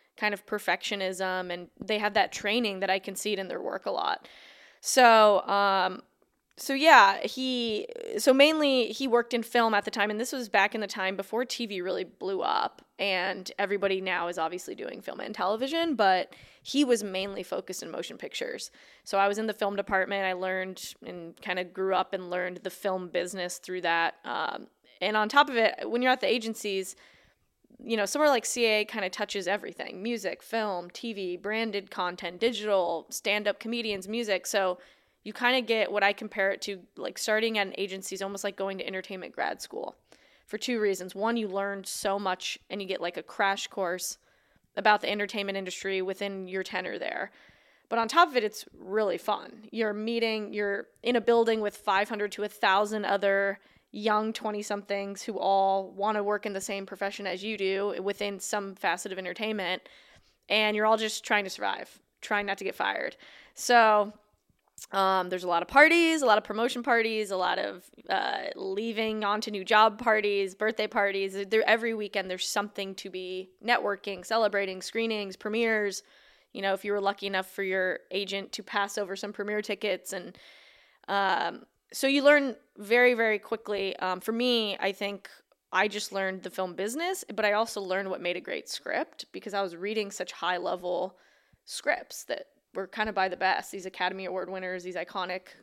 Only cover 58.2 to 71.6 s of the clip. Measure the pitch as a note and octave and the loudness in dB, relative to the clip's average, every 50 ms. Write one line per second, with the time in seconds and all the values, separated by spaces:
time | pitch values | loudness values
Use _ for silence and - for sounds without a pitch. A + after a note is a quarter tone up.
58.2 | G#3 G3+ G3+ F#3 - - - G#3 G3+ G3 F#3+ - - F#3 E3 F3+ - G#3+ F#3+ F#3 | -4 -4 -4 -6 -6 -4 -4 -4 -4 -6 -8 -2 -2 -2 0 0 -4 -8 -8 -8
59.2 | F#3 F3+ F3 - A3 A3 A3 G#3 F#3 E3+ F#3 - - - - - - - - - | -8 -8 -6 -6 -4 -4 -2 -2 -2 -2 -4 -4 -6 -14 -20 -20 -20 -20 -20 -20
60.2 | _ _ _ _ _ - - G#3+ G#3+ G#3+ G#3+ G#3+ G#3+ G#3+ A3+ A3 A3 G#3+ G#3+ - | _ _ _ _ _ 0 0 2 2 2 2 2 4 4 4 4 2 -2 -4 -6
61.2 | - - A#3 G#3 G3+ F#3+ - - G#3 G3 G3 G3+ - - - - _ _ _ - | -2 0 0 2 0 -2 -6 -4 -4 -4 -4 -4 -8 -14 -16 -20 _ _ _ -14
62.2 | - - G#3+ G3+ G3+ G3+ G3 G3 G3+ G3 F#3+ - F#3+ G3 - - - - - - | -6 -2 -2 -2 -2 -2 -4 -4 -4 -6 -4 -2 -2 -2 -2 -2 -4 -6 -8 -10
63.2 | - - - - - - - - - - B3 A#3 A3+ A3 G#3+ G#3 G#3 G#3 - - | -20 -20 -20 -20 -20 -20 -14 -6 0 4 6 8 8 8 6 4 4 2 -4 -16
64.2 | _ _ _ _ _ _ _ _ _ _ _ - - - - G3 F#3+ F#3+ F#3+ F#3+ | _ _ _ _ _ _ _ _ _ _ _ -20 -14 -6 0 2 2 4 4 2
65.2 | F3+ F3+ F#3 F#3 F#3 F3+ F3 E3+ F3 - - C#4 D4+ D#4+ E4 E4+ E4+ D#4+ D#4+ D#4 | 2 0 -4 -4 -2 0 0 0 0 4 8 8 10 10 10 6 6 4 4 4
66.2 | C#4 A#3+ G#3 G#3+ G#3 - G#3 G#3+ A#3 B3+ C4 B3 A#3 C#4+ A#3+ A#3 A3+ A3+ A3 A3 | 6 6 6 4 4 0 -2 0 0 0 -2 -2 0 2 4 4 4 2 0 -2
67.2 | G#3+ F#3+ G3 F#3 F3+ F3+ F3+ F#3 G3 G3+ G3 F3+ - - _ - - - F#3+ F#3+ | -2 -2 -2 0 0 0 0 0 -2 -4 -6 -8 -14 -20 _ -14 -4 -2 0 0
68.2 | - - - - - - - - - F#3+ F#3+ G3+ A3+ A3+ A3 G#3+ A3 A3 G#3+ G#3+ | 0 0 -2 -4 -6 -8 -8 -8 -6 -6 -4 -4 -4 -4 -2 -2 -2 -2 -2 -2
69.2 | G#3+ G3+ G#3 G#3+ A3 A3 G#3 G3 F#3+ F#3 A3+ G#3+ A3 A3 G#3 G#3+ A#3+ A#3+ G#3+ G#3+ | -2 -2 -2 -2 -4 -6 -6 -6 0 4 6 8 8 6 4 2 2 2 2 4
70.2 | G3+ G#3 G3+ G3 G3 F#3+ G3 - G#3+ A3 A3 - A3 G#3+ A3 A#3 G3+ G3+ G3 G3 | 4 2 2 2 0 -2 -2 -2 -2 -2 -2 -2 -4 -2 0 0 0 2 0 -2
71.2 | G3 G3 F#3+ G3 G3+ F#3+ A3 A3 | -4 -4 -4 -6 -4 0 2 2